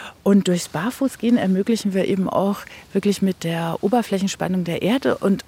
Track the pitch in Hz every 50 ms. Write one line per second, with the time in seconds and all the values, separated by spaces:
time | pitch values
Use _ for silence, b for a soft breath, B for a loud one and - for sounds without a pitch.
0 | B B B - - 196 202 196 185 185 180 175 - - - 175 180 247 - -
1 | 269 254 - - - 233 247 - - 190 185 185 202 - 226 220 - 202 185 190
2 | 175 - 196 190 185 - - - 190 196 202 - - B B B B B - 196
3 | - 202 190 - 196 190 180 - - 165 165 165 165 165 165 - - 208 254 240
4 | 220 - 202 190 196 190 - - 165 170 185 185 170 175 165 - - 180 240 277
5 | - 254 - - - 196 196 - -